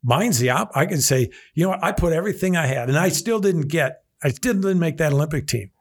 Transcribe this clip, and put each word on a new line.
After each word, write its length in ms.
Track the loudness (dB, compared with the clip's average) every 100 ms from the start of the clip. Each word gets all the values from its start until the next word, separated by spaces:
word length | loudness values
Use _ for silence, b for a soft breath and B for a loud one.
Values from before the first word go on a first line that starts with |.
Mine's 340 | 2 2 2 0
the 120 | 2
op-, 200 | 0 -2 0
I 100 | 0
can 140 | 0
say, 300 | 2 2 0 B B
"You 100 | -2
know 60 | 0
what? 120 | 0
I 80 | -2
put 220 | 0 0
everything 440 | 0 -2 -2 0 0
I 100 | 0
had, 220 | -2 0
and 80 | 2
I 120 | 2
still 320 | 0 -2 0
didn't 220 | 2 0
get, 420 | 0 0 -2 -4 _ _
I 60 | -4
still 260 | -2 -2
didn't 240 | 0 0 0
make 200 | 0 0
that 140 | 0
Olympic 360 | 2 0 -2 -4
team. 220 | -6 -6 _